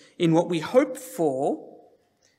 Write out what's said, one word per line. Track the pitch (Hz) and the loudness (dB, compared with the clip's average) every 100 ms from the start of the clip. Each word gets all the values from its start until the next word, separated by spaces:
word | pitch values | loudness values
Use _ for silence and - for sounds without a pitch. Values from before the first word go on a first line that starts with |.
| - _ | -18 _
in | 170 | 2
what | 165 170 | 4 2
we | 175 | -2
hope | 151 254 294 254 | 2 2 2 -4
for | - - 160 131 151 311 - - - _ _ _ _ | -14 -4 -2 0 -4 -4 -10 -20 -20 _ _ _ _